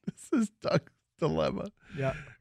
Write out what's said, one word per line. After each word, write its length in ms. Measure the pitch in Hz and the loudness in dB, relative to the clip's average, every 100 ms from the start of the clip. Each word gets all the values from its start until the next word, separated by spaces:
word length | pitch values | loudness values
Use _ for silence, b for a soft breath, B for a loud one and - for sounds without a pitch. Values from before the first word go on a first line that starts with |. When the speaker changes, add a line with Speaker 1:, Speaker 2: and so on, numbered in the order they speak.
| - | -12
Speaker 1:
<laughs> 60 | - - | -12 0
Speaker 2:
This 120 | 285 | 0
is 80 | 220 _ | 0 _
Doug's 320 | - 160 - _ _ - | 0 0 0 _ _ -2
dilemma. 520 | 156 160 78 - - - B 143 | 0 2 0 -2 -6 -12 B -4
Speaker 1:
Yeah. 160 | 135 B B B | -4 B B B